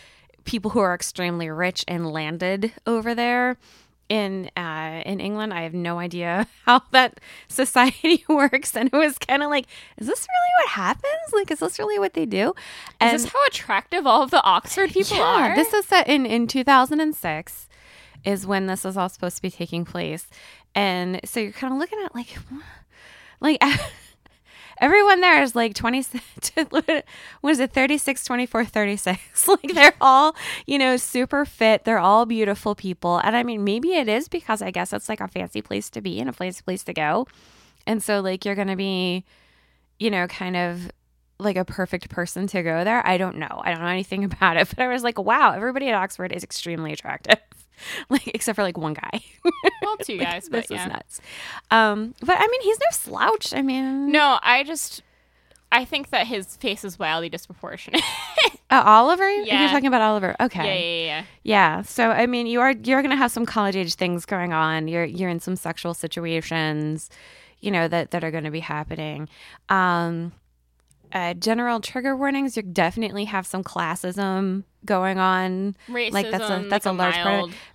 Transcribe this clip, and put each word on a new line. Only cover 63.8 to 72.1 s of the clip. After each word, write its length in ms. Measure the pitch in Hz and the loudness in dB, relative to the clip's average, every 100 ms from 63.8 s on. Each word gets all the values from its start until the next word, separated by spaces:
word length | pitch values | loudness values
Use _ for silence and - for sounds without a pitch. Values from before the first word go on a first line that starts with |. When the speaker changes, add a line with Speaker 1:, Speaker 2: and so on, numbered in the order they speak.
| 175 - | -4 -2
Speaker 1:
things 300 | 180 175 - | -2 -4 -4
going 260 | 190 175 | -4 -2
on. 340 | 160 156 160 156 | 0 0 0 -2
You're, 160 | 170 170 | -2 -4
you're 240 | 175 185 | -4 -4
in 100 | 170 | -4
some 160 | - 185 | -4 -6
sexual 380 | 170 165 175 170 | -6 -8 -8 -8
situations, 1120 | 160 - 170 165 160 165 156 151 151 156 - - - - - _ | -8 -8 -4 -4 -4 -2 -2 -2 -4 -6 -10 -20 -20 -20 -20 _
you 100 | 208 | -2
know, 160 | 190 165 | 0 0
that, 240 | 170 151 | -2 -2
that 120 | 170 165 | -4 -4
are 40 | |
gonna 200 | 160 151 | -6 -6
be 80 | 156 | -8
happening. 680 | 165 151 156 160 151 147 151 - - - - | -8 -8 -8 -8 -8 -10 -12 -16 -20 -20 -2
Um, 640 | 190 180 175 170 170 170 - _ _ _ _ _ _ _ | 2 2 2 0 -4 -8 -12 _ _ _ _ _ _ _
uh, 220 | 185 175 | -6 -4
general 460 | 175 220 226 240 226 | -4 -2 0 0 -4
trigger 360 | 214 262 254 | -6 -6 -4